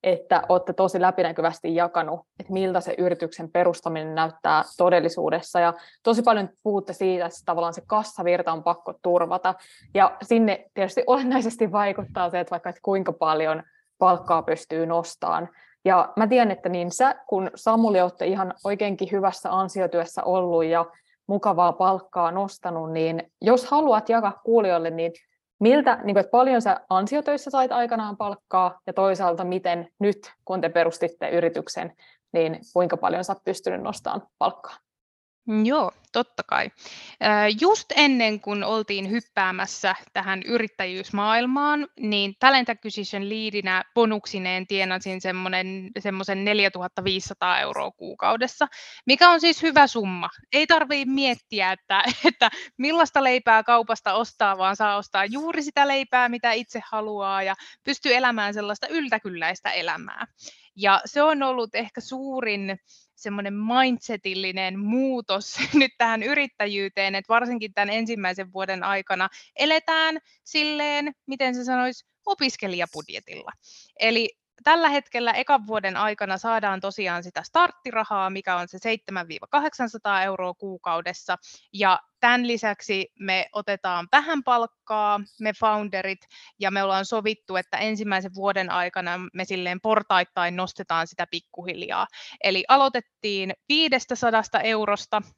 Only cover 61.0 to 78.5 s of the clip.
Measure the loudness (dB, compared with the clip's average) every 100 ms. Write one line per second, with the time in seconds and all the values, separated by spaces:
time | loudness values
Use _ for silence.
61 | 2 2 2 4 0 -2 -4 -6 -8 -12
62 | -12 -12 -8 -6 -4 -4 -6 -8 _ -20
63 | _ _ -10 -8 -6 -6 0 2 2 0
64 | -6 -8 -6 -6 -6 -4 -6 -4 -2 0
65 | 0 -2 -2 -4 -4 -6 0 4 2 _
66 | 0 0 0 0 -2 _ -4 -2 -4 -2
67 | -2 -2 0 2 2 -4 -4 -2 0 -2
68 | -4 -4 -4 -4 -10 -8 -6 -4 -2 -4
69 | -2 -2 -2 -4 -18 -2 2 2 2 0
70 | 0 -2 _ _ -6 -2 -2 -2 -2 -2
71 | -4 -10 -12 -4 -2 -2 -2 -2 -2 -6
72 | _ _ -6 -2 -2 -2 -6 -4 -6 -6
73 | -12 -14 -14 -16 -16 -20 _ -20 -20 _
74 | 0 2 -2 _ _ _ 2 4 4 0
75 | -2 -4 -2 -2 2 0 0 -4 -4 -2
76 | -4 -4 -6 -4 -2 -2 -2 -4 -6 -6
77 | -6 -6 -8 -12 -2 2 2 0 -6 -4
78 | -2 -2 -2 -4 -4